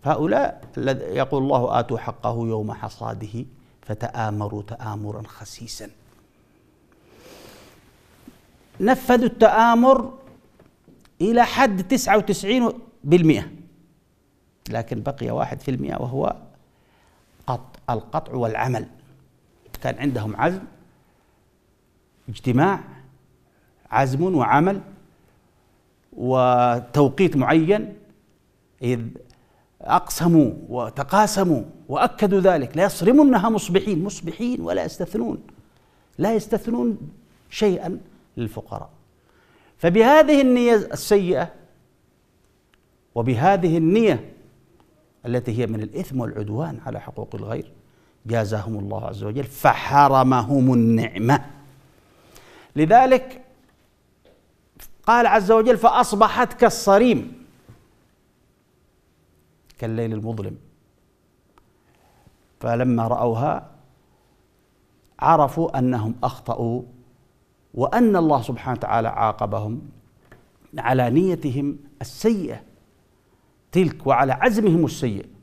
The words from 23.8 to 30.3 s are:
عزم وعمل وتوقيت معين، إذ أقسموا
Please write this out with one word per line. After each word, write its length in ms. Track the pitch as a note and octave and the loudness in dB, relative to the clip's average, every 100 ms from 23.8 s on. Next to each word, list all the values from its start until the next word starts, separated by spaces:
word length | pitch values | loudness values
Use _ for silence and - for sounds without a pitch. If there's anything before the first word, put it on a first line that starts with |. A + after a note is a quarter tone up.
| _ | _
عزم 440 | A2 C3+ C3+ F3+ | -2 0 0 0
وعمل 460 | F3 A2+ B2+ F3 G3 - - _ _ _ _ _ _ _ _ _ _ _ | 0 2 2 2 -2 -10 -20 _ _ _ _ _ _ _ _ _ _ _
وتوقيت 1200 | - B2 B2+ B2+ B2 B2 A#2+ A#2+ D3 C#3+ - F#3 C#3+ | -8 -2 2 2 4 2 0 -2 2 2 4 0 2
معين، 600 | A#2+ D#3+ D#3+ G#3 A3 - _ _ _ _ _ _ _ _ | 2 2 2 0 -2 -16 _ _ _ _ _ _ _ _
إذ 180 | B2 B2 A2+ - - _ _ _ _ _ | -4 -4 -6 -16 -20 _ _ _ _ _
أقسموا 720 | - F3 - - E3+ | 0 0 0 -2 4